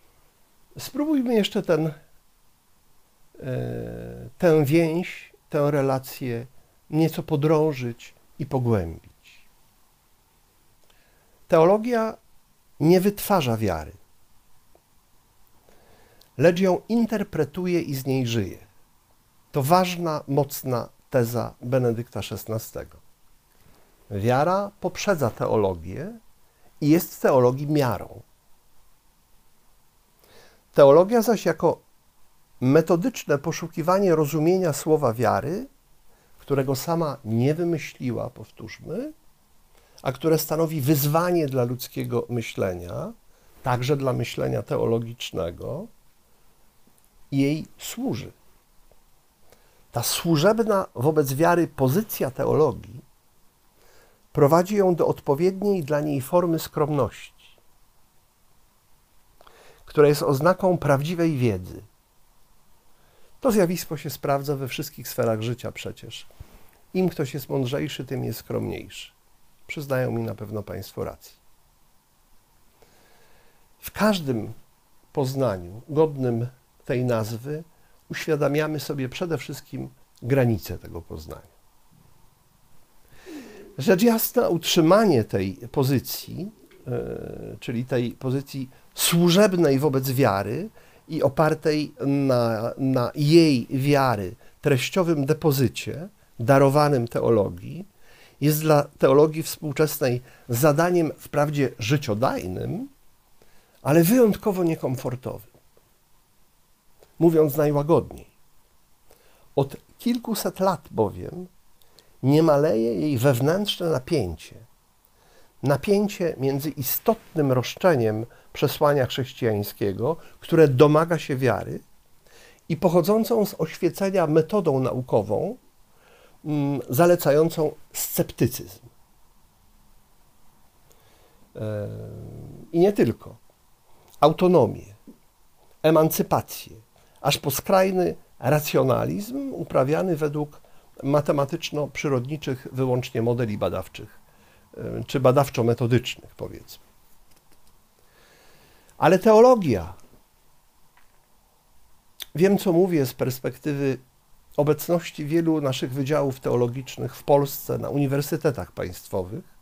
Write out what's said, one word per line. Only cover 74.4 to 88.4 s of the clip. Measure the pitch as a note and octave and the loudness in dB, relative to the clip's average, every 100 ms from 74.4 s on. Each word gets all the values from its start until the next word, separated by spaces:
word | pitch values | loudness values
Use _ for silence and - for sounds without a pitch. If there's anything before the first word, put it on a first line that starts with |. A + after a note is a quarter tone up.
| G#2 A2 - _ _ _ _ | -6 -12 -20 _ _ _ _
poznaniu | - C3 C3 B2+ F#2+ F2 G2+ B2+ | -4 -4 -2 -2 -2 -8 -16 -4
godnym | D3 D#3 C#3 B2+ A#2 A#2+ - _ _ - | 0 0 0 -2 -2 -4 -8 _ _ -6
tej | B2+ B2+ | -4 -2
nazwy | A#2 G#2+ A2+ C3 D3+ E3 _ _ _ - | -2 -4 -8 -10 -12 -14 _ _ _ -14
uświadamiamy | - - D3+ C#3+ D3 D#3 D#3 | -8 -4 -2 0 0 -2 -4
sobie | - D3 B2+ | -6 -6 -6
przede | - F#3 D3+ | -6 -6 -6
wszystkim | - C#3+ - C3 C3 - _ _ | -8 -14 -12 -12 -12 -16 _ _
granice | A#2+ C3+ B2 G#2+ - F2 | -2 2 2 0 -4 -12
tego | E2+ E2 | -12 -14
poznania. | - F2+ D#2 D2+ - _ _ _ _ _ _ - - _ _ _ _ - - - - - - D4+ A#3 G#3+ - - | -14 -14 -14 -16 -18 _ _ _ _ _ _ -20 -20 _ _ _ _ -20 -20 -20 -20 -20 -18 -18 -16 -20 -16 -4
Rzecz | C3+ F#3 | 0 4
jasna, | A#3 A3+ - - - | 4 2 0 0 0
utrzymanie | E3+ - - D#3+ G3 A3 C#3 | 0 0 2 6 6 6 2
tej | G#2+ G#2+ F#2+ F#2 A#2+ | 2 -2 -4 -6 -6
pozycji, | - C3+ C3+ - - - A#2+ G3 - - - - | -2 0 0 -2 -8 -12 -12 -12 -14 -20 -18 -10
e, | A#2+ A#2+ A#2 - - A2 A2 | -8 -6 -10 -10 -12 -14 -12
czyli | - A#2 A#2+ | -8 -6 -2
tej | B2+ A#2+ | -2 -2
pozycji | - C3+ C3+ | -6 -6 -4